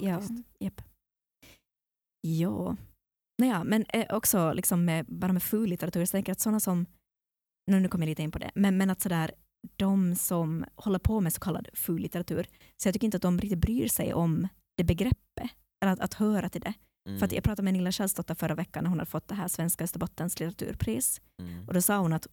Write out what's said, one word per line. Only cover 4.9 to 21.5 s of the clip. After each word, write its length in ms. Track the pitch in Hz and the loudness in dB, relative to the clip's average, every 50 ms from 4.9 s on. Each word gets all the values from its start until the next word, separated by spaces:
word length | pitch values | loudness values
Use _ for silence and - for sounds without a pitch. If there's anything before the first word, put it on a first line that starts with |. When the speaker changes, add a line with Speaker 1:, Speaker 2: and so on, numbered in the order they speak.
| 160 165 - | 2 0 -2
Speaker 1:
bara 260 | - 165 170 185 185 185 | -4 -4 -2 0 2 2
med 100 | 180 - | 0 0
ful 260 | - 220 214 226 196 | 0 0 0 0 0
litteratur, 360 | 175 - - 175 - 175 175 | -2 -2 -4 -2 -2 0 0
så 60 | 185 | 0
tänker 180 | - 196 196 185 | 0 -2 -2 -2
jag 40 | 190 | -2
att 40 | - | -2
såna 200 | - 220 214 214 | 0 0 2 2
som, 260 | - 196 180 175 175 - - _ _ _ _ _ _ _ _ _ _ _ _ _ _ - | 2 2 2 0 0 -2 -6 _ _ _ _ _ _ _ _ _ _ _ _ _ _ 4
nu, 80 | 196 190 | 4 4
nu 80 | 185 | 4
kommer 180 | 180 - 175 160 | 4 2 0 0
jag 40 | 156 | -2
lite 140 | 156 - 156 | -2 -2 -4
in 80 | 156 | -4
på 80 | - - | -4 -6
det, 120 | - - - | -8 -4 0
men, 220 | 190 202 196 185 | 2 2 4 4
men 120 | 185 196 190 | 4 2 2
att 120 | 185 - | 0 0
sådär, 300 | - 202 175 165 160 160 - - _ _ _ _ - - - | 0 0 0 0 0 -2 -4 -10 _ _ _ _ -20 -12 -4
de 400 | - 196 196 196 196 185 175 180 | 0 2 4 4 4 4 4 2
som 500 | 185 - - 180 170 165 156 165 160 - - - | 0 0 0 0 0 0 0 0 -2 -4 -6 -10
håller 240 | - - 214 190 180 | -6 -2 0 0 2
på 220 | - - 220 214 | 2 2 2 2
med 120 | 185 160 - | 2 0 -2
så 60 | - | -2
kallad 280 | - 180 - - - - - | -2 -4 -4 -4 -6 -8 -10
ful 280 | - - - 165 165 | -6 -4 -2 -2 -2
litteratur, 460 | - - - 175 175 - 165 160 170 - - _ - - _ | -4 -4 -6 -6 -6 -4 -4 -4 -4 -6 -10 _ -20 -20 _
så 100 | - - | -2 0
jag 60 | 196 180 | 0 0
tycker 120 | 208 233 | 2 0
inte 120 | 220 196 | 0 0
att 40 | 180 | 2
de 180 | - 180 180 175 | 2 2 2 2
riktigt 200 | - 202 185 170 | 2 0 0 0
bryr 280 | - 220 226 254 - | 2 2 2 0 0
sig 260 | 240 - - - - - | 0 0 0 -2 0 0
om 340 | 165 170 165 160 165 175 190 - _ _ _ _ | 2 2 2 2 2 0 -2 -6 _ _ _ _
det 60 | - 175 | 0 2
begreppet, 680 | 165 175 165 202 254 - - _ _ _ - - 240 - _ _ _ _ _ | 2 2 2 2 0 0 -2 _ _ _ -8 -8 -8 -10 _ _ _ _ _
eller 120 | 196 196 185 | 2 2 2
att, 60 | - | 2
att 140 | - 196 - | 0 -4 -2
höra 360 | - 214 214 214 190 - 185 | 0 2 2 2 2 0 -2
till 120 | - 170 | -4 -6
det. 120 | - - 220 - _ _ _ _ _ - | -6 -8 -8 -10 _ _ _ _ _ -10
Speaker 2:
Mm. 100 | - - | -2 -2
Speaker 1:
För 60 | 202 | 0
att 60 | 185 | 0
jag 120 | - - - | 0 2 0
pratade 200 | 226 208 208 196 | 0 0 2 2
med 100 | 190 190 | 2 2
Nilla 180 | 185 180 180 | 2 2 0
Källsdotter 440 | 185 - 202 190 - - 175 - 170 | 0 0 0 -2 -2 -4 -6 -6 -4
förra 200 | - 170 160 156 | -2 -2 -2 -2
veckan 280 | - 170 - - 156 160 | -2 -4 -6 -6 -4 -2
när 60 | 175 | 0
hon 100 | 180 160 | 0 -2
hade 100 | 170 - | -2 -4
fått 160 | - 160 - | -6 -6 -6
det 80 | - 208 | -6 -6
här 120 | 202 165 | -6 -4
Svenska 360 | 180 - - 165 170 - - - | -4 -2 -2 -2 -2 -2 -2 -4
Österbottens 560 | 175 - 175 165 170 - - 170 185 - - | -6 -4 -6 -6 -6 -4 -4 -4 -4 -4 -4
litteraturpris. 840 | 156 165 - - - - - - - 226 220 254 254 - - - - _ _ - | -6 -6 -6 -6 -8 -8 -6 -4 -2 -2 0 0 -2 -2 -4 -6 -10 _ _ -14
Speaker 2:
Mm. 260 | 90 87 | -12 -12